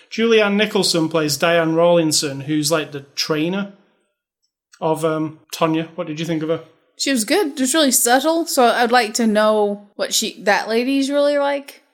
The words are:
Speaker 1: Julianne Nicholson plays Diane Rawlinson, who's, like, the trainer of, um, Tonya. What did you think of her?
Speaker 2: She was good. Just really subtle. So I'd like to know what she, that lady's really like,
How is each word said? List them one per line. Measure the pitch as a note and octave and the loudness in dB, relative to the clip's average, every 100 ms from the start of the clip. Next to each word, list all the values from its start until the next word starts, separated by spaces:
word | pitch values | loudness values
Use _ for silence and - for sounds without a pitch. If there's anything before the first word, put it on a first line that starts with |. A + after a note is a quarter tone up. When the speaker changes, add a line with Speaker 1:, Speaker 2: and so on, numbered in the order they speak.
| _ | _
Speaker 1:
Julianne | - A3+ A3 G#3 G3+ | -4 2 4 4 2
Nicholson | G#3 G#3 E3+ F3 D#3+ | 0 0 0 0 0
plays | E3 D3+ C#3 | 0 -2 0
Diane | E3+ E3+ D#3+ D#3+ | 2 2 2 2
Rawlinson, | F3 F3 D#3+ D3 D3+ C#3 | 4 4 2 0 -4 -6
who's, | C3+ D#3 D3 | -4 -2 0
like, | D#3+ C#3+ | -2 -2
the | C#3+ | -10
trainer | C3+ - - D3+ E3 G3 G3+ - _ _ _ _ _ _ _ _ _ _ | -12 -8 -4 -2 -2 -4 -6 -12 _ _ _ _ _ _ _ _ _ _
of, | E3 D#3 D#3+ | -4 -2 -2
um, | D#3 D#3 D#3 _ | -2 -4 -10 _
Tonya. | - E3 D#3+ E3 - | -2 0 0 -4 -8
What | D#3+ | -10
did | D3+ | -8
you | E3 | -4
think | D#3+ | -4
of | D#3 | -2
her? | D#3+ - _ _ - | -4 -6 _ _ -8
Speaker 2:
She | C#4+ | -2
was | C4 G#3 | -2 0
good. | E4+ D#4+ C#4 | 0 0 -2
Just | C4 | 0
really | D#4+ C#4+ | 2 2
subtle. | A3+ A#3+ C4 D4+ E4 E4 | 2 2 2 2 0 0
So | - A#3+ | 2 2
I'd | G#3+ A#3+ | 2 2
like | B3 G#3+ A3 | 2 2 0
to | A3+ | 0
know | G#3 G#3+ G#3+ G#3 G3+ - - | 2 2 2 0 -4 -12 -8
what | F#3 | -4
she, | - G#3+ - | -2 -4 -4
that | F#3+ F#3+ - | 0 0 0
lady's | A3+ A#3+ C#4 C4+ | -2 0 0 0
really | C#4+ C#4+ D4 | 0 0 0
like, | C#4+ C#4+ C#4 - _ | -2 -4 -8 -20 _